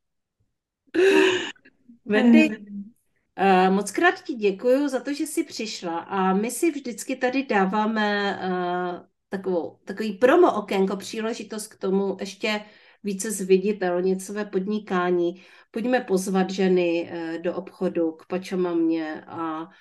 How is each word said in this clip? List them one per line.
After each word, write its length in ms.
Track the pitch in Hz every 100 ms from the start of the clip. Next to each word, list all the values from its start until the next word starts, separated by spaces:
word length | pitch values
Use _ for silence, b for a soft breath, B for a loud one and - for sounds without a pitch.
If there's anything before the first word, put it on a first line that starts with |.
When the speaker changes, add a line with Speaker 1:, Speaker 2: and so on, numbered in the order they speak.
| _ _ _ _ _ _ _ _ _ 330 392 403 370 370 B - _ _ _ - -
Speaker 1:
Wendy, 420 | 208 240 226 208
Speaker 2:
Hmm. 440 | 214 - - - _ _ _ _ -
Speaker 1:
eh, 340 | 196 185 190
moc 220 | 196 202
krát 320 | - 339 359
ti 100 | -
děkuju 540 | 240 208 190 247 269 294
za 120 | 254
to, 140 | 277
že 140 | 294 302
jsi 160 | 339
přišla 560 | 311 - 214 - 180 165
a 340 | - 196 190
my 180 | 190 233
si 200 | 247 339
vždycky 440 | 285 240 - - 262
tady 280 | 247 269 269
dáváme, 920 | 208 190 214 220 220 208 208 202 -
eh, 600 | 185 180 180 180 180 175 - _ _
takovou, 500 | 196 190 175 147 - -
takový 280 | 196 220
promo 400 | 190 254 349 349
okénko, 440 | 208 196 196 190 196
příležitost 680 | - 226 220 233 208 214 -
k 100 | -
tomu 400 | 196 190 196 190
ještě 420 | 196 - 220 214 B B B B
více 280 | 202 190 226
zviditelnit 880 | 196 185 190 196 208 180 175 185 190
své 240 | 196 208 208
podnikání. 960 | 190 190 214 208 185 175 175 175 185 B B B
Pojďme 280 | 226 240 247
pozvat 480 | 247 190 196 190 185
ženy, 600 | 190 190 180 175 170 -
eh, 280 | 170 165 165
do 160 | 175 175
obchodu, 560 | 185 - 185 180 160
k 140 | 160 -
Pačamamě 1000 | 185 190 185 180 170 165 165 156 156 -
a, 420 | 165 165 156 180 b